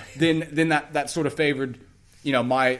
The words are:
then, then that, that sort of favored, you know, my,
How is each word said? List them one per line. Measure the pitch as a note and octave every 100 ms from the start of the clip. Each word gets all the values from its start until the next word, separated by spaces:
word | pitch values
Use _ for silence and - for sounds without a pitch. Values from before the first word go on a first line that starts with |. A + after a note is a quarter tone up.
| - C#3
then, | E3 D#3+ E3
then | D3 D#3+
that, | D3+ -
that | D3+ C#3
sort | E3+ D3
of |
favored, | C#3+ D3 C3+ C3+ A#2 - _ _ -
you | D3
know, | C3
my, | A#2+ C3 B2+ B2+